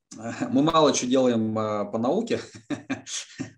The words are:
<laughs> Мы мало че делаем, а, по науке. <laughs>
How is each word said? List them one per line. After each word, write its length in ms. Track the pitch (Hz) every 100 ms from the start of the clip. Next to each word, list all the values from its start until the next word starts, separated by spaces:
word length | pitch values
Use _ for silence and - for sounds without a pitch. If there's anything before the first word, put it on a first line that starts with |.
| _
<laughs> 380 | - 117 123 123
Мы 120 | 127
мало 300 | 156 160 143
че 120 | 127 127
делаем, 500 | 131 127 113 110 110
а, 260 | 107 104 101
по 120 | 113
науке. 420 | 117 190 226 165 - - -
<laughs> 360 | 143 - - - - - - -